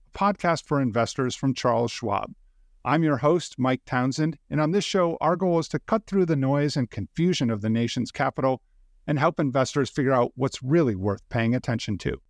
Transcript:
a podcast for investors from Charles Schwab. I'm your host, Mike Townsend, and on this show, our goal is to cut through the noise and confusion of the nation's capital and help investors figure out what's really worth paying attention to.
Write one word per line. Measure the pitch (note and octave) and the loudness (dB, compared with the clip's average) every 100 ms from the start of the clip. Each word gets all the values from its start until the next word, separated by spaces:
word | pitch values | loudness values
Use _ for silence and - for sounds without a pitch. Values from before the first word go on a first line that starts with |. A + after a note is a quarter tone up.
| _ | _
a | - | -2
podcast | G3+ G3 F3 D#3+ | 0 0 0 -2
for | - C#3+ | 0 0
investors | B2+ A2+ A2 - B2+ - | 2 0 0 0 -4 -2
from | C3+ | -2
Charles | C3 B2 A#2 A#2+ | 0 2 2 0
Schwab. | - A2+ G2+ G#2+ - _ _ _ _ B2 | -2 -2 -2 -4 -10 _ _ _ _ -2
I'm | D3+ | 2
your | D#3 C3 | 2 2
host, | D3 E3+ - - | 2 2 -2 -4
Mike | B2+ B2+ - | -2 -2 -2
Townsend, | B2+ C3 C3+ D#3 - - | -2 -2 0 -2 -4 -6
and | C#3+ | -2
on | D#3 | 0
this | G3 - | 0 0
show, | G3 E3+ D#3+ | 0 0 0
our | D3+ F3 | 0 0
goal | F#3 E3+ | 2 0
is | D3+ | 0
to | D3 | -4
cut | - A3+ - | -2 -2 0
through | G3 E3+ | 0 2
the | D3 | 2
noise | C3+ C#3+ D3 C#3+ | 2 2 0 -2
and | A#2+ | -4
confusion | - G2 - F3 E3+ B2 | -6 -8 0 0 2 0
of | G#2+ | 0
the | A2 | 0
nation's | A2+ A#2 B2+ A2+ | 0 0 -2 -6
capital | - C3+ - C3 C3 _ _ _ _ - | -2 -2 -2 -2 -2 _ _ _ _ -4
and | D3 | 0
help | D#3+ E3+ | 0 0
investors | C#3+ C3 C3 D3 B2+ | 0 0 0 0 -2
figure | - C3 | 0 2
out | B2+ A#2+ - | 2 2 0
what's | C3+ - | -4 -4
really | B2+ E3+ C3+ F#2+ | 0 2 2 0
worth | G2+ G2 - | -2 -4 -4
paying | A#2+ A2+ | -2 0
attention | B2+ - A#2 - F#2+ | 0 -2 -4 -4 -4
to. | - - | -4 -6